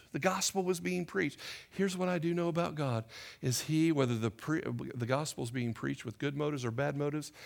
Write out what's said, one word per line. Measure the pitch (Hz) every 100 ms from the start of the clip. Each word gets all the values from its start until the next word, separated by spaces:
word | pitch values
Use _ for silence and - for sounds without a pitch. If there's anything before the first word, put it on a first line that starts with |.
| -
The | 147
gospel | 180 185 - 196
was | 185 175
being | 175 180
preached. | 165 196 151 - - - -
Here's | - 196 180
what | 185
I | 175
do | 170
know | 170 170
about | 165 170 156
God, | 139 113 113 - - -
is | 131 123
he, | - 156 165
whether | 147 123 117
the | 113
pre-, | - - 160 - 120 139
the | 123 117
gospel's | 135 151 - 120
being | 127 117
preached | 107 139 139 120
with | -
good | 139 143
motives | 151 143
or | 120
bad | 117 143 143
motives, | 147 151 147 -